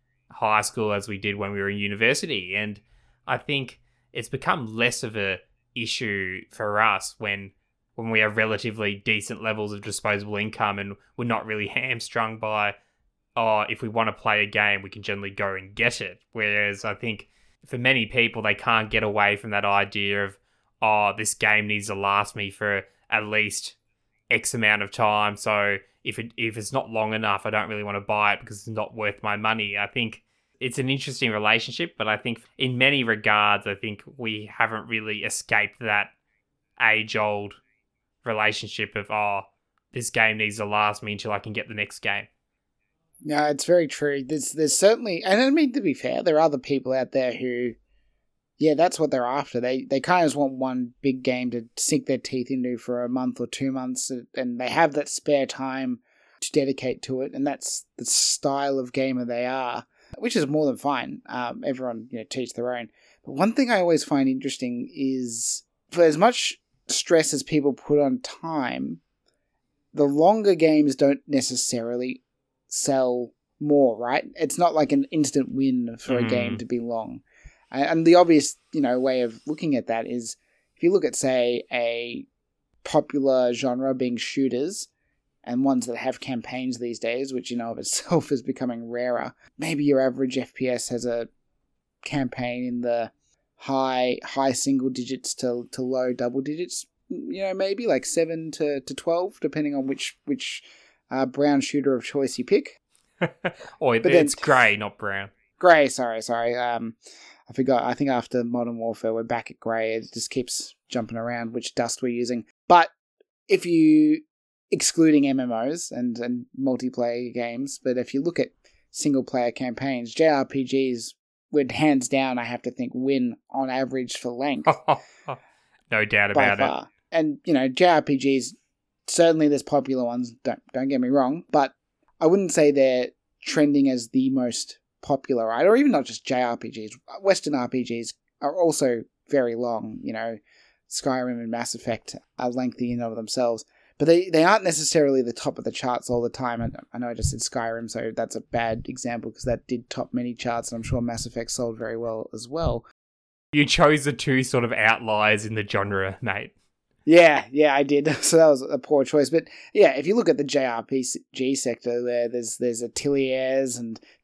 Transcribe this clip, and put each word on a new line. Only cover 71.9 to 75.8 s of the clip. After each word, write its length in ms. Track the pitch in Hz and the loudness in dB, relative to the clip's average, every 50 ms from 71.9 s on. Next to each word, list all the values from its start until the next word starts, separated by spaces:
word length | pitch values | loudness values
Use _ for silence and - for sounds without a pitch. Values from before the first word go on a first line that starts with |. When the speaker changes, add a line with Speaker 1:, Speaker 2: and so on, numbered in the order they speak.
| 120 120 127 127 135 - _ _ _ _ _ _ _ _ _ - | -4 -4 -4 -6 -6 -10 _ _ _ _ _ _ _ _ _ -10
Speaker 2:
sell 640 | - - - - 135 131 131 127 123 123 123 117 _ _ _ _ _ - | -6 -4 0 2 2 2 4 2 2 0 -2 -6 _ _ _ _ _ -6
more, 380 | 147 147 147 143 139 123 110 104 | 0 4 6 6 6 6 4 0
right? 280 | 120 120 131 151 - - - | -2 -2 -2 -2 -2 -4 -6
It's 220 | - 165 135 - - | -4 -4 -2 0 2
not 180 | 175 170 156 | 2 4 4
like 160 | 156 147 - | 4 2 4
an 140 | 147 139 135 | 2 0 0
instant 440 | - - 156 147 131 - 143 127 - | 0 0 0 0 2 2 0 0 0
win 460 | - 135 135 135 127 123 | -2 0 0 2 2 0